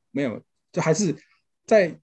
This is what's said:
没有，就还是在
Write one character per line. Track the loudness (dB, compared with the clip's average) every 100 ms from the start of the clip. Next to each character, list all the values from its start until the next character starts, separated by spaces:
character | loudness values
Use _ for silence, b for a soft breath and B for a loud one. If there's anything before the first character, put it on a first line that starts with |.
| _
没 | -6
有， | -6 -6 _ _ _
就 | -4
还 | -2
是 | 0 -2 -6 B B _ _ 2
在 | 2 2 -6